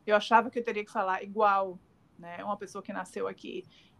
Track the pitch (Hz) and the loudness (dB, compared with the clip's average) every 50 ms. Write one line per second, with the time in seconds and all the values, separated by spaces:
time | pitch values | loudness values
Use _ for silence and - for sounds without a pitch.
0 | - 208 208 208 208 - 226 226 233 262 - 247 233 233 208 208 208 - - 226 | 0 2 2 4 4 6 6 6 6 4 -4 -4 -4 -2 -4 -4 -6 -4 -2 -2
1 | 196 185 185 190 202 202 196 214 214 202 196 196 196 190 180 185 _ _ _ _ | 0 0 0 -2 -4 -6 0 4 4 4 4 4 0 -2 -6 -12 _ _ _ _
2 | _ _ _ - 170 170 175 180 196 202 202 208 202 190 - 196 196 - 196 190 | _ _ _ -18 -14 -14 -12 -8 -6 -6 -6 -6 -8 -12 -12 -12 -10 -8 -8 -8
3 | 190 - - 202 190 196 190 - - - - 185 - - - - - _ _ | -8 -8 -6 -6 -6 -6 -6 -8 -12 -10 -10 -10 -12 -14 -20 -20 -20 _ _